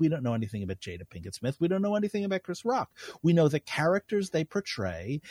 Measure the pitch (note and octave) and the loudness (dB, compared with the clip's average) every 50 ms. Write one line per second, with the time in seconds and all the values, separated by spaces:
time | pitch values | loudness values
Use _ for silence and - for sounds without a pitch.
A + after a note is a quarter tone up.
0 | D#3+ D#3 - B2 B2 A#2+ A#2 A2+ A2+ G2 A2 G#2 G2 F#2 F#2+ - - F#2+ F2 F2 | 2 2 2 2 0 0 0 0 -2 -2 -4 -4 -4 -4 -6 -6 -8 -10 -12 -12
1 | F#2 - - F2 D#2+ F#2+ - - - - D3 - E3 E3+ F#3+ F#3+ G3 G3+ G#3 G#3 | -12 -14 -12 -12 -10 -10 -8 -6 -4 -4 -2 0 0 0 2 0 0 0 0 0
2 | G#3 G3+ - G#3 G3+ G3 F#3+ F#3 - - F3 - - A3+ B3+ B3 - - _ - | 0 0 -2 -2 -2 -2 -2 -4 -4 -6 -8 -6 -2 -2 -2 -2 -2 -6 _ -14
3 | - - - - - E3 E3+ E3+ D#3+ D3 D3+ D3 - - - - D3+ E3 F#3 G3+ | -16 -16 -6 0 4 6 6 8 8 6 4 2 -2 -2 -2 0 2 2 2 2
4 | - - A3 G3+ F#3+ - - D#3+ D#3+ - - G3+ G3 - - - G2 F#2 E2+ E2 | 0 0 0 0 0 0 0 -2 -2 0 -2 -4 -4 -4 -4 -4 -2 -4 -4 -4
5 | F2+ A2 C#3 D3 - - | -6 -6 -6 -6 -6 -10